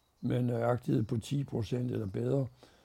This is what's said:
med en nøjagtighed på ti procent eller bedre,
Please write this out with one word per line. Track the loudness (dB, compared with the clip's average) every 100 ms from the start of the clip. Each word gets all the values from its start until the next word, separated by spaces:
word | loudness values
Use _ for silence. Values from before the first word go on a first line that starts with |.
| _ _
med | -2 2
en | 2
nøjagtighed | 2 2 2 2 0
på | 2 -2
ti | -2 -2
procent | -2 -2 -2 -2 -2
eller | -2 -4
bedre, | -2 0 0 0 -6 -20 -20